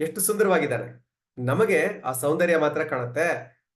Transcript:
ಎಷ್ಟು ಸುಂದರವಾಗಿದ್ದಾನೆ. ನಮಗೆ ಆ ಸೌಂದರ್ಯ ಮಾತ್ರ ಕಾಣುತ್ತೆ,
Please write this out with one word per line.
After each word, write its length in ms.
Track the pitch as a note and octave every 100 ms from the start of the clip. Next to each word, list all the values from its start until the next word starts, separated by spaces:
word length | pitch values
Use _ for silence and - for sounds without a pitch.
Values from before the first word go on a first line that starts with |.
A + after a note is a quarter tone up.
ಎಷ್ಟು 200 | D#3+ G3+
ಸುಂದರವಾಗಿದ್ದಾನೆ. 880 | F#3+ G3+ G3 E3+ C#3+ A#2 - - _ _ _ -
ನಮಗೆ 640 | B2 C3 A3 F3 G3+ G#3
ಆ 80 | -
ಸೌಂದರ್ಯ 460 | B2+ D3 E3+ F3 D#3+
ಮಾತ್ರ 260 | D3+ D3
ಕಾಣುತ್ತೆ, 680 | D#3 C3 A#2+ C#3+ E3 B2 - _ _